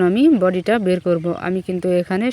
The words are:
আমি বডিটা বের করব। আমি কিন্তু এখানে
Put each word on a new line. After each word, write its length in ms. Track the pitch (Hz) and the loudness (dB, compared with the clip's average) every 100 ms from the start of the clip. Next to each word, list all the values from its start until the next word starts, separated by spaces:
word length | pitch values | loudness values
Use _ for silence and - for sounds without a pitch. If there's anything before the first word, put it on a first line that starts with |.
| 180 | 2
আমি 140 | 214 311 247 | 4 4 4
বডিটা 320 | 185 180 185 233 185 | 2 0 0 0 0
বের 140 | 180 180 | 0 0
করব। 200 | 170 175 - 180 | -2 -2 -6 -4
আমি 140 | 185 180 | -4 -4
কিন্তু 200 | 180 180 180 | -4 -2 -2
এখানে 260 | 175 190 240 | -2 -2 -4